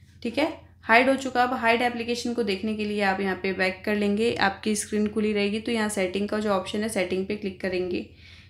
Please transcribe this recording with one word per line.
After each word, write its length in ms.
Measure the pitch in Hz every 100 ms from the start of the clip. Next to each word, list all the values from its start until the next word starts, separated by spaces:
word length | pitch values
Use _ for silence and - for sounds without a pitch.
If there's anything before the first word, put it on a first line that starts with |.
| - -
ठीक 140 | 240 226
है, 100 | 311 - - -
हाइड 280 | - 226 254
हो 60 | 269
चुका। 280 | 262 247
अब 100 | 247
हाइड 280 | 247 226 233
एप्लीकेशन 520 | 240 240 226 240 247
को 100 | 233
देखने 300 | 214 190 220 214
के 100 | 208
लिए 160 | 208
आप 180 | 202 190
यहाँ 160 | 196 185
पे 180 | 196
बैक 280 | 185 185 185 -
कर 100 | 208
लेंगे, 400 | 208 202 233 240
आपकी 400 | 196 196 220 208
स्क्रीन 320 | - 214 214
खुली 260 | 214 214
रहेगी, 260 | 208 202 214
तो 120 | 220
यहाँ 180 | 233 214
सेटिंग 400 | 208 185 196 202
का 100 | 214
जो 100 | 214
ऑप्शन 300 | 196 190 214
है 100 | 220
सेटिंग 360 | 214 180 190 190
पे 100 | 208
क्लिक 260 | 196 190
करेंगे। 480 | 190 185 180 180 - - - - -